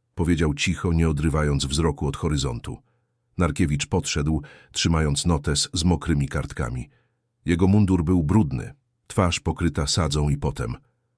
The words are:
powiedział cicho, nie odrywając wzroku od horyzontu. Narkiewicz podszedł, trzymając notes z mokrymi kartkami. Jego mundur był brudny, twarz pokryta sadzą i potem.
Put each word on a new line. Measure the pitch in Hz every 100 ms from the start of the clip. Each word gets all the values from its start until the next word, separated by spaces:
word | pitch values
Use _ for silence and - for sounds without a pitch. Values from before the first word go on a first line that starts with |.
| _
powiedział | - 82 80 80
cicho, | 71 - 82 92
nie | 82 80
odrywając | 73 78 76 73 71
wzroku | 69 71 80 71 71
od | 69
horyzontu. | 82 76 67 58 - 60 _ _ _ _ _ -
Narkiewicz | 85 71 82 71 -
podszedł, | 92 - 78 73 78 - - -
trzymając | - 85 80 78 71 85
notes | 80 73 71 -
z | 87
mokrymi | 85 80 82 73 69
kartkami. | 73 69 - 62 62 58 _ _ _ _ _
Jego | - 87 95
mundur | 104 98 90
był | 78 90
brudny, | 76 104 107 62 - - _ _ _
twarz | - 90 -
pokryta | 87 - 82 78 71
sadzą | - 78 76 73
i | 71
potem. | 73 - 58 - _ _ _